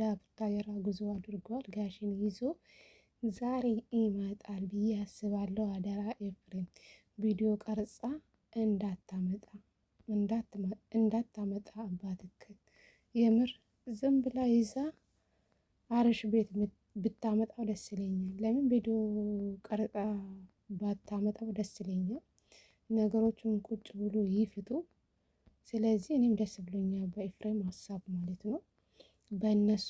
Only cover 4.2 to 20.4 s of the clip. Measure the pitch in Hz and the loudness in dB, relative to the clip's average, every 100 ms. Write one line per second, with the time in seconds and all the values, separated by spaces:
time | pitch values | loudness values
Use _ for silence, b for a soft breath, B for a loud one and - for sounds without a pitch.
4.2 | 196 202 - 196 190 202 220 208 202 - | -4 -6 -8 -6 -4 0 0 0 -4 -6
5.2 | 208 202 202 202 208 190 202 202 208 - | -4 -2 -2 -2 -2 -2 -4 -4 -6 -6
6.2 | 202 185 - 185 175 B B B B - | -8 -10 -10 -8 -8 B B B B -2
7.2 | 214 202 214 208 - 214 - - 247 302 | 0 2 2 0 -2 -4 -4 -6 -6 -6
8.2 | _ _ _ 226 220 196 202 185 - 190 | _ _ _ 0 2 2 -2 -6 -8 -2
9.2 | 180 202 - 202 _ _ _ _ - 208 | -2 -2 -8 -20 _ _ _ _ -4 0
10.2 | 202 226 - 202 185 214 _ 226 220 220 | 0 -2 -4 -6 -6 -6 _ 2 4 2
11.2 | 240 214 202 196 - 208 214 180 196 185 | -4 -6 -6 -6 -8 -12 -8 -6 -6 -8
12.2 | 185 _ - 202 _ b b b b 233 | -10 _ -20 -20 _ b b b b 4
13.2 | 233 226 247 - _ _ 254 214 277 269 | 6 6 4 -2 _ _ -10 -2 4 4
14.2 | 254 247 247 233 220 262 311 - _ _ | 4 0 6 6 4 0 -4 -6 _ _
15.2 | _ _ _ _ _ _ - 240 233 226 | _ _ _ _ _ _ -2 4 4 4
16.2 | 214 220 208 196 208 _ _ 208 185 - | 4 2 2 0 -2 _ _ -2 -2 -2
17.2 | 220 214 233 - 220 202 - 196 196 190 | 0 2 2 -2 -4 -4 -6 -6 -2 -2
18.2 | 190 190 220 262 269 240 226 220 214 208 | -2 -2 0 2 4 4 4 0 0 0
19.2 | 208 202 202 196 - 208 214 208 208 202 | -2 -2 -4 -8 -4 -2 -2 -2 -2 -4
20.2 | 196 190 | -6 -14